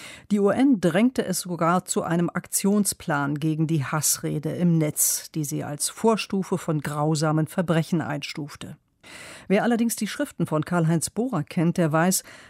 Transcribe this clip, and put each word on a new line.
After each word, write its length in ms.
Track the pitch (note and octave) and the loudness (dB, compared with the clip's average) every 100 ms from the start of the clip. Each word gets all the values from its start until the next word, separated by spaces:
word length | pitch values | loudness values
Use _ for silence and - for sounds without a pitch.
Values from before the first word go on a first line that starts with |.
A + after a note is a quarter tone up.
| - - - | -18 -14 -2
Die 100 | G#3 | 2
U 80 | G3+ | 4
N 320 | - C#4 A3 | 6 4 6
drängte 420 | F3+ E3+ B3 - | 4 4 2 2
es 180 | - F3 | -2 -4
sogar 440 | F3+ E3+ E3 F3+ | -4 0 2 2
zu 160 | - G3+ | 0 -2
einem 300 | - E3+ E3+ | 0 0 0
Aktionsplan 1080 | F3+ - - G3 G#3 G3+ - - D3 C#3+ D3 | -2 -6 -2 2 2 0 -4 -4 -2 -2 -2
gegen 280 | D#3+ D#3 D#3+ | -2 0 0
die 180 | D#3+ | 0
Hassrede 640 | C3 D#3 - - D#3+ D3+ D#3 | 0 -2 0 -2 -4 -4 -4
im 300 | C3+ F3 E3 | 0 2 4
Netz, 520 | D3+ - - - - | 2 0 0 -2 -6
die 120 | D#3+ | -6
sie 200 | C#3+ D3+ | -6 -6
als 260 | B2 D3 - | -6 -4 -6
Vorstufe 680 | - A3 A3 - G3 F#3 F3+ | 0 2 2 0 -4 -2 -4
von 240 | - D3+ | -2 -2
grausamen 680 | D3 D3 D3+ D#3 D#3 D#3 D#3 | -2 -2 0 2 2 2 0
Verbrechen 540 | - E3+ E3 D#3 E3 | -2 0 0 2 -2
einstufte. 800 | A#2 D3 - - D3 - - - _ _ - - - - - | -2 -6 -8 -10 -10 -12 -16 -18 _ _ -20 -20 -18 -12 0
Wer 160 | G3 | 2
allerdings 300 | F#3+ A#3 A#3 | 2 2 0
die 120 | - G#3 | -2 -6
Schriften 400 | - C#4+ - E3+ | -4 -6 -4 -2
von 180 | D#3 | 0
Karl-Heinz 460 | D3+ F3+ D#3+ E3+ - | 0 0 2 2 0
Bohrer 320 | - B3+ F#3+ | -4 -2 -2
kennt, 340 | C#3 - E3 E3 | -4 0 0 2
der 160 | D#3+ | 2
weiß, 300 | D#3+ F3 F#3 - - | 4 2 0 -4 -20